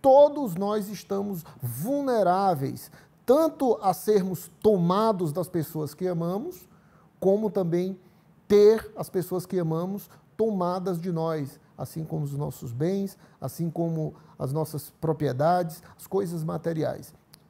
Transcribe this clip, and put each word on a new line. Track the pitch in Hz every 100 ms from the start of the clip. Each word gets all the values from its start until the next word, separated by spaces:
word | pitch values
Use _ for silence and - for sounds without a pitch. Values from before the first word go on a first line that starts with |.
Todos | 269 269 294 294 254 170
nós | 202 220 196
estamos | 190 - 196 202 185 - -
vulneráveis, | 123 120 196 285 269 233 180 185 196 156 135 123 - - _ _ -
tanto | 277 320 320 262 -
a | 196
sermos | 175 - 214 190 180 - -
tomados | 214 202 170 190 226 190 170
das | 156 175
pessoas | 170 151 160 147 -
que | 180
amamos, | 170 170 196 330 359 - - _ _ _ _
como | 185 202 214
também | 208 175 175 185 190 - _ _ _ _
ter | 208 208 220 - -
as | -
pessoas | 190 170 185 175
que | 190
amamos | 160 160 180 202 - - _ -
tomadas | 220 196 175 185 185 175
de | 180
nós, | 165 165 160 135 - _ -
assim | 139 160 156
como | 160
os | 143
nossos | 139 147 - -
bens, | 117 160 196 196 - - _
assim | 135 - 165
como | 170 170 160 151 - - -
as | 139
nossas | 151 156 143 - _
propriedades, | 156 151 139 127 156 180 170 160 - -
as | -
coisas | 196 190 170
materiais. | 156 170 170 160 147 - - - _ -